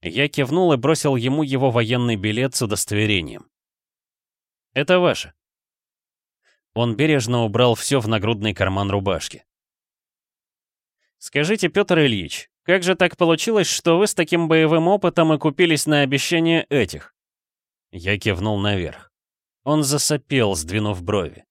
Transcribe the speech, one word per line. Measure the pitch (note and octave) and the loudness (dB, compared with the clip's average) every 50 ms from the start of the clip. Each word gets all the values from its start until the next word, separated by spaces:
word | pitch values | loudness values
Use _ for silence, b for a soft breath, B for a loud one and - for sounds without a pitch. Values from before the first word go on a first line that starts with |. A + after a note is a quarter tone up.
Я | - F2 E2 A2 C#3+ D3 | -10 -6 -2 -2 -2 -2
кивнул | - - C#3 B2 D3 F3+ F#3 F3 | 0 -4 -2 0 0 2 2 2
и | D3+ | 2
бросил | B2+ A2+ C#3 D#3+ D#3 - C#3+ C3+ | 2 2 0 0 2 0 0 0
ему | B2 A2+ C3 C3+ D#3 | 0 0 -2 -2 -2
его | D#3 C3+ C3+ C3 C3+ C3+ | -2 -2 0 0 0 2
военный | A2+ A#2+ A#2 G#2+ B2+ B2 B2 A#2+ A2+ | 2 2 0 0 0 0 0 0 -2
билет | G2 F#2+ G#2+ G#2+ A#2 C3 C#3 - | 0 -2 -2 -2 -2 -2 -2 -2
с | - | -4
удостоверением. | B2+ G2+ G#2 - - - G#2 G#2 G#2+ G#2+ G#2 F#2 D#2+ D2 - - - _ _ _ _ _ _ _ _ _ _ _ _ _ _ _ _ _ _ _ _ _ _ _ _ _ _ | -4 -2 -2 -4 -4 -4 -2 -2 0 2 0 0 -2 -4 -10 -16 -20 _ _ _ _ _ _ _ _ _ _ _ _ _ _ _ _ _ _ _ _ _ _ _ _ _ _
«Это | C3 D3 - F3+ F3+ | -4 0 2 2 4
ваше». | F3+ E3 A#2 - - - _ _ _ _ _ _ _ _ _ _ _ _ _ _ _ _ _ _ _ _ _ _ _ _ _ _ _ _ _ | 4 2 0 0 -6 -14 _ _ _ _ _ _ _ _ _ _ _ _ _ _ _ _ _ _ _ _ _ _ _ _ _ _ _ _ _
Он | A2 A#2 A#2+ A2 | -2 -2 -2 0
бережно | G#2 D3 D#3 D3+ C#3 A#2 A2 B2 A#2+ | 0 0 2 2 0 0 0 0 0
убрал | A#2 A2 G2+ A#2 B2 B2 A#2 | 0 0 2 2 4 4 2
все | - - - C#3 C3+ | 0 -2 -2 0 0
в | A2 | 0
нагрудный | G#2+ A2+ G#2+ F#2 A2 A#2 G2+ G2+ G#2+ G2+ | 0 -2 -2 0 -2 -2 -2 -2 -6 -2
карман | - G2 F#2+ F#2+ G2 G2+ G2 | 0 -2 0 0 -2 -2 -2
рубашки. | G2 G2+ G2 G2 F#2 D#2+ - - - - _ _ _ _ _ _ _ _ _ _ _ _ _ _ _ _ _ _ _ _ _ _ _ _ _ _ _ _ _ _ _ _ _ _ _ _ | -2 -2 0 -2 -2 -2 -6 -10 -14 -16 _ _ _ _ _ _ _ _ _ _ _ _ _ _ _ _ _ _ _ _ _ _ _ _ _ _ _ _ _ _ _ _ _ _ _ _
«Скажите, | - - _ C#3+ D3+ E3 G#3+ A3 - E3 | -20 -6 _ -2 -2 -2 -2 -2 -2 -2
Петр | - G3 G3+ - F3+ D#3+ | 0 0 0 2 2 4
Ильич, | D3+ C3+ A2+ G2 E2+ D2 - - - _ _ _ | 4 2 2 -2 -4 -8 -10 -12 -14 _ _ _
как | _ - F3+ F#3+ | _ 0 0 2
же | F3 F3+ F#3 | 2 0 0
так | E3 F#3 E3+ - | 2 0 -2 0
получилось, | _ F3+ E3 E3 D#3 - A3+ A3+ G#3+ E3+ | _ 2 2 2 0 0 0 0 0 0
что | - - - - E3+ E3 F3 | 0 -2 -2 2 2 2 4
вы | G#3 | 2
с | G3+ - | 0 0
таким | - E3+ D3+ - E3+ E3+ | -2 -2 0 0 0 2
боевым | D#3 D#3+ D#3+ D#3+ D3+ D#3+ E3 D#3+ | 4 4 4 4 4 2 2 2
опытом | F3 G3 G3+ - F3 - - D#3+ D#3+ | 2 2 2 0 0 2 2 2 2
и | D#3 C#3+ | 2 2
купились | - D3+ C#3 - F#3 E3+ D#3+ C#3+ - | 0 -2 0 2 2 2 2 0 0
на | D3+ D3+ D3 | 0 2 2
обещание | C#3+ C3 C#3 C3+ - - F3 E3 E3 E3 E3 E3 - _ | 2 2 0 -2 -2 0 0 0 2 2 2 0 0 _
этих?» | C#3+ C#3 A2 F2+ - D2 - - _ _ _ _ _ _ _ _ _ _ _ _ _ _ _ _ | 0 0 0 -2 -4 -14 -16 -20 _ _ _ _ _ _ _ _ _ _ _ _ _ _ _ _
Я | - F#2 E2 F#2+ G#2 G2 | -18 -10 -4 -4 -4 -2
кивнул | - A2+ F#2+ E2+ G2 A2 G#2+ G2+ | -2 -2 -2 0 -2 -2 -2 0
наверх. | G2 G#2 G2+ F#2+ F2 D2 B1+ - - _ _ _ _ _ _ _ _ _ _ _ _ | 0 0 -2 -2 -4 -6 -10 -14 -20 _ _ _ _ _ _ _ _ _ _ _ _
Он | C3+ D3+ D#3 | -2 0 0
засопел, | D3 C3+ D3 C#3+ - - D3+ C#3+ _ _ D3 C3 A#2 G#2 G2 | 0 0 -2 -2 -2 -2 -2 -4 _ _ 0 0 2 2 0
сдвинув | E2 D#2 D#2+ F#2 G#2+ G#2 G#2 G#2 F2+ | -2 -6 -4 -4 -2 -2 -2 -4 -6
брови. | F2 F#2 G#2 G2+ F2 C#2+ - - _ _ | -4 -2 -2 -2 -2 -4 -10 -18 _ _